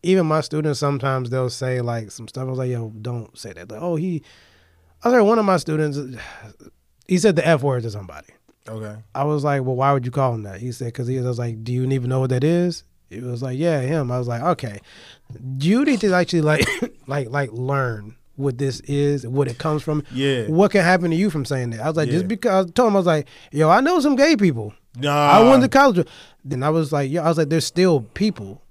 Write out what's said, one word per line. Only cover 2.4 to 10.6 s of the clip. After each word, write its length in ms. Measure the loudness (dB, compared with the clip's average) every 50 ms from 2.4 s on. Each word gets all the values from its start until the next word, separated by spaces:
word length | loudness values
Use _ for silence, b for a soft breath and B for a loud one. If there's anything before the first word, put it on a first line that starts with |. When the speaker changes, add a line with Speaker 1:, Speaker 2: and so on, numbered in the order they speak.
| -8
Speaker 1:
I 40 | -6
was 80 | -6 -4
like, 120 | -4 -4
"Yo, 200 | -4 -6 -6 -10 -12 -12
don't 340 | -10 -8 -8 -8 -10 -12 _ -18
say 140 | -16 -16
that." 180 | -14 -16 -16 -16
Like, 120 | -14 -8
oh, 140 | -6 -4 -4
he, 260 | -2 -2 -4 -4 -6 b b b b b b b b b b b b b b b b -2
I 40 | 2
was 100 | 4 6
like, 80 | 6 6
one 100 | 4 4
of 60 | 4
my 140 | 2 2 2
students, 400 | 0 -2 -2 -2 -2 -2 -4 -6 -8 -10 -12 -16 B B B B B -20 -20 _ -20 -20 _ _ _ _ _ _ _
he 120 | 0 0 4
said 180 | 4 4 4
the 100 | 4 4
F 160 | 2 2 2
word 200 | 2 0 -2 -2
to 80 | -4 -6
somebody. 380 | -10 -10 -14 -14 -18 -18 -20 -20 _ _ _ _ _ _ _ -14
Speaker 2:
Okay. 280 | -12 -12 -12 -12 -12 -16 -20 _ _
Speaker 1:
I 100 | -4 -2
was 180 | 0 0 0 0
like, 180 | 0 0 0 -2
"Well, 100 | -2 -2
why 160 | 0 2 2
would 120 | 2 0 -2
you 80 | -2
call 220 | -2 0 0 0 0
him 100 | -4 -8
that?" 160 | -10 -12 -10